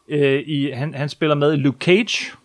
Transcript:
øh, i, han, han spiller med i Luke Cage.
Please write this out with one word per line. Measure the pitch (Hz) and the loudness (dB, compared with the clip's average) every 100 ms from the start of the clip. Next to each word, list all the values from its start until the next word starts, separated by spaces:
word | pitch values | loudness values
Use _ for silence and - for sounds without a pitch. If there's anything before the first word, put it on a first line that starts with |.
| - | -6
øh, | 151 139 139 143 | 0 2 0 -2
i, | 147 139 | -4 -4
han, | 127 151 | -4 -6
han | 139 143 | -6 -6
spiller | - 156 | -2 0
med | 147 151 | 2 2
i | 151 | 2
Luke | 135 - | 0 0
Cage. | - 190 226 - - - | 2 2 2 -6 -8 -16